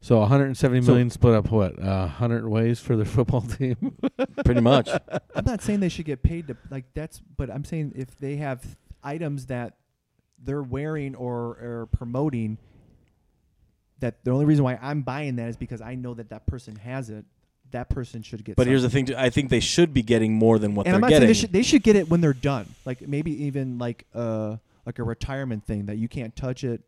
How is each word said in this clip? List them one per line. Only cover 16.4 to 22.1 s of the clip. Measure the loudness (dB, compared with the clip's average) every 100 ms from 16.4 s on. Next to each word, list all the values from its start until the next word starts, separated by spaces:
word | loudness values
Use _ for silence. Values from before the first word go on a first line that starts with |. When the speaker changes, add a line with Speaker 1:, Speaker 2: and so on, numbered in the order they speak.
| -8
Speaker 2:
person | -10 -12 -18
has | -12 -10 -10
it. | -14 -18 _ _ _ _
That | -12 -8
person | -8 -8 -12
should | -14 -14
get | -8 0
Speaker 3:
But | 2
here's | 4
the | 4
Speaker 2:
something. | 0 0
Speaker 3:
thing: | 0
too. |
I | 0
think | 0 0
they | 0
should | 0 2 4
be | 2
getting | 2 2 4
more | 4 6 6
than | 4 0
what | 2
Speaker 2:
And |
Speaker 3:
they're | 4
Speaker 2:
I'm |
not | 6
saying | 8
Speaker 3:
getting. | 8
Speaker 2:
they |
should, | 6 4
they | 0
should | 4 4
get | 6 6
it | 6